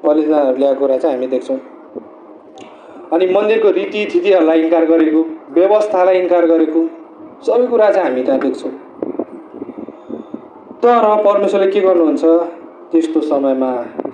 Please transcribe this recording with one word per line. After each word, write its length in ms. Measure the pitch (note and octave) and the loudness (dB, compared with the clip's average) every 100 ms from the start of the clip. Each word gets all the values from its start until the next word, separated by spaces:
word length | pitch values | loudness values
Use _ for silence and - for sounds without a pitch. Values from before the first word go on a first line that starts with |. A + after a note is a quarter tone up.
बलिदानहरू 520 | D3 D3+ D3+ D3+ C#3 B2+ | 2 0 2 2 2 2
ल्याएको 240 | C#3 C3+ | 0 0
कुरा 160 | C#3 C3 | 0 0
चाहिँ 200 | E3 C3 | 0 -2
हामी 100 | B2+ | -4
देख्छौँ। 320 | B2+ - C3 - - - - - - - - - - - - - - - | -4 -4 -8 -8 -20 -18 -18 -18 -20 -20 -20 -20 -20 -20 -20 -20 -20 -6
अनि 140 | E3 F#3 | -2 2
मन्दिरको 440 | F#3+ G#3 A3 G#3+ | 2 2 2 2
रीतिथितिहरूलाई 920 | F3+ G3+ G#3+ G#3 F3 F3+ F#3+ D#3+ E3 | 0 -4 -6 -2 -2 2 2 4 2
इन्कार 240 | D#3+ E3 E3 | 2 0 2
गरेको, 400 | E3 D#3 D#3 D#3+ - - | 2 2 0 -2 -6 -6
व्यवस्थालाई 680 | C#3+ F#3+ G#3+ G#3 F#3+ F3+ F#3 | 0 2 2 0 0 2 2
इन्कार 280 | F3+ F3 E3 | 2 2 2
गरेको, 420 | E3 D#3 D#3+ E3 - - - - - | 2 2 0 -2 -6 -20 -20 -20 -8
सबै 240 | - A3+ B3 | -2 0 2
कुरा 240 | A#3 G#3+ | 2 2
चाहिँ 180 | F#3+ E3 | 2 0
हामी 140 | B2+ | -2
त्यहाँ 180 | C3 C3+ | -2 -2
देख्छौँ। 320 | C#3 B2+ - - - - - - - - - - - - - - - - - - - - - - | -2 -6 -10 -12 -18 -10 -10 -8 -10 -12 -18 -16 -14 -14 -16 -18 -16 -16 -14 -16 -18 -20 -20 -2
तर 400 | A#3+ A#3+ G#3+ G#3+ | 2 4 4 2
परमेश्वरले 460 | G#3 G3+ G3+ G3 G3 | 2 2 0 0 0
के 100 | G3+ | 2
गर्नुहुन्छ? 440 | F#3+ F3+ D#3+ C#3 E3 E3+ E3+ - - - - | 2 2 2 2 2 2 0 -10 -20 -20 -2
त्यस्तो 280 | E3 D#3+ D#3+ | -2 0 -2
समयमा 640 | D3+ C#3+ C3+ C3 C3 B2 A#2+ - - | -2 -2 0 -2 -2 -4 -8 -10 -10